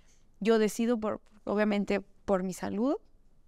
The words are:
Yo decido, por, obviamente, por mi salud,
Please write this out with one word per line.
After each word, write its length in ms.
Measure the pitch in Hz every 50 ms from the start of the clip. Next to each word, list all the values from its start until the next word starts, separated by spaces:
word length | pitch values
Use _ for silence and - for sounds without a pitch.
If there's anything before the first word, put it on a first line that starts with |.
| _ _ - _ _ - - -
Yo 180 | 196 226 226 220
decido, 400 | 214 202 - - 233 233 247 220
por, 220 | 214 214 - - - - - - -
obviamente, 560 | 214 208 208 214 214 208 202 196 - 208 196 196 - - - -
por 180 | - 196 180 185
mi 80 | 190
salud, 460 | 170 - 196 196 190 202 233 277 349 453 - - - - - - - - -